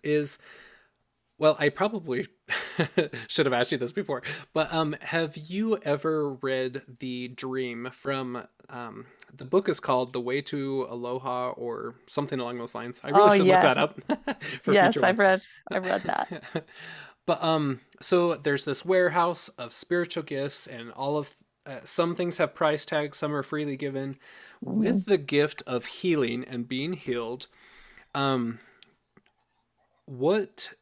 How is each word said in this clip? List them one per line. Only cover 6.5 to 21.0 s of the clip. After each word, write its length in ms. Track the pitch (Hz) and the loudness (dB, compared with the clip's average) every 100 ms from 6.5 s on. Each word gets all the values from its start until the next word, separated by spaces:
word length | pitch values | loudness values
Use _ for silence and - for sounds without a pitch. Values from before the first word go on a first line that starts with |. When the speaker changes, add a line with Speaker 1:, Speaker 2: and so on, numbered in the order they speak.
| 131 131 131 - 127 | -2 -2 -6 -12 -12
Speaker 1:
The 300 | 131 123 123 | -8 -6 -8
Dream 600 | 123 135 131 123 117 123 | -8 -6 -4 -4 -6 -10
from, 540 | - 139 135 131 120 - _ - | -8 -4 -4 -4 -8 -12 _ -16
um, 360 | 127 117 110 123 _ - 131 | -12 -12 -14 -18 _ -20 -6
the 100 | 131 | 2
book 220 | 175 196 | 4 4
is 100 | 151 | 0
called 340 | - 127 123 | 2 2 2
The 80 | 127 | -2
Way 200 | 123 135 | -2 -2
to 420 | 143 147 135 135 127 | -2 -4 -2 -2 -2
Aloha 640 | 120 123 127 127 123 127 | -6 -6 -4 -4 -2 -4
or 440 | - 120 117 117 120 - | -4 -6 -6 -8 -12 -8
something 340 | - 127 135 | -4 -2 -4
along 180 | 120 123 | -4 -6
those 180 | 117 117 | -8 -8
lines? 240 | 120 - - | -10 -8 0
I 40 | |
really 200 | 190 208 | 6 8
Speaker 2:
Oh, 40 | 202 | 8
Speaker 1:
should 100 | 185 | 8
look 140 | 185 | 6
that 160 | 175 - | 6 4
Speaker 2:
yes. 0 | |
Speaker 1:
up 640 | 160 - - - - - | 2 -2 -6 -4 -4 -8
<laughs> 20 | - - | -8 -6
for 120 | - | 4
Speaker 2:
Yes, 100 | 208 240 | 6 6
Speaker 1:
future 80 | 226 | 6
Speaker 2:
I've 160 | 196 214 | 4 6
Speaker 1:
ones. 20 | |
Speaker 2:
read, 220 | 196 190 - - - | 4 4 0 -20 -6
I've 120 | 190 185 | -4 0
read 180 | 190 | -2
that. 640 | - - - 202 - 160 - | 0 -2 -2 -8 -8 -8 -8
Speaker 1:
<laughs> 80 | - - - - - - | -14 -16 -16 -18 -6 -2
But, 160 | 165 | 0
um, 380 | 165 160 143 131 - - | 2 2 2 -2 -8 -10
so 340 | - 180 175 156 | 2 4 4 2
there's 300 | 147 139 - | 0 0 0
this 180 | 135 | -2
warehouse 640 | 170 185 180 165 175 170 - | 2 4 4 4 2 0 -6
of 240 | - 120 | -8 -8
spiritual 500 | - - 175 170 - | -8 -2 -2 0 -4
gifts 440 | 151 139 139 - - | -4 -4 -4 -6 -10
and 240 | 120 117 | -10 -12
all 240 | - | -6